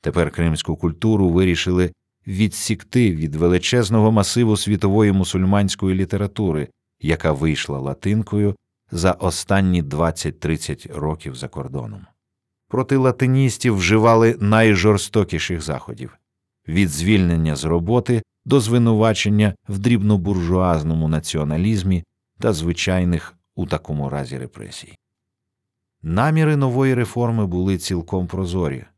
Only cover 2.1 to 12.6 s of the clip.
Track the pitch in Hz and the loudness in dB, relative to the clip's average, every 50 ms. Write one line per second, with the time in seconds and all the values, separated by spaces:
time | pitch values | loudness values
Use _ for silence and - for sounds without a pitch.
2.1 | _ _ _ - 95 92 110 104 - - - - 113 - - _ - 127 123 104 | _ _ _ -10 -2 0 0 0 0 -4 -4 -4 -4 -6 -6 _ 0 2 2 2
3.1 | 85 78 80 76 71 78 85 87 90 90 87 - - 123 113 95 113 113 107 110 | 2 0 -4 -4 -2 0 2 2 2 2 0 0 0 0 0 2 2 2 4 4
4.1 | 110 107 98 - - 120 120 113 107 98 - 101 104 92 - 98 98 107 107 104 | 4 2 0 0 0 0 2 2 2 0 0 -2 -2 0 0 2 4 4 4 4
5.1 | 95 98 92 - - 95 92 95 98 101 101 95 - - - 95 92 92 95 85 | 4 2 0 0 0 0 0 2 2 2 2 0 -2 -2 -2 0 0 0 -2 -2
6.1 | - 98 104 98 - - 107 92 78 76 71 - _ _ _ _ _ _ - 76 | -2 -4 -4 -4 -4 -2 -2 -2 -2 -2 -4 -8 _ _ _ _ _ _ -2 -2
7.1 | 82 80 - 80 76 67 78 80 76 69 - - 71 69 67 69 67 - - 95 | -2 0 0 -2 0 2 0 0 0 -2 -4 -6 -8 -8 -6 -8 -8 -6 -4 -2
8.1 | 104 110 107 - - 104 104 101 101 _ _ _ _ _ _ _ - 85 82 95 | -2 -2 -2 -2 -2 0 0 0 -2 _ _ _ _ _ _ _ -6 0 0 0
9.1 | 87 - - 92 80 - - - 98 98 95 92 90 87 78 69 69 76 82 82 | 0 0 -2 -4 -4 -4 -2 0 0 2 2 2 2 0 -2 -2 -2 -2 -2 -2
10.1 | 80 - - 80 71 _ - 80 80 78 - - 76 - - - 76 73 71 78 | -2 -4 -8 -8 -8 _ -4 -4 -4 -4 -4 -8 -10 -10 -10 -14 -10 -6 -6 -6
11.1 | 78 78 - 71 65 - - 127 - - 65 64 65 69 - 110 104 98 95 _ | -6 -6 -10 -14 -12 -12 -14 -12 -12 -12 -12 -10 -10 -10 -10 -10 -14 -16 -20 _
12.1 | _ _ _ _ _ _ _ _ _ _ | _ _ _ _ _ _ _ _ _ _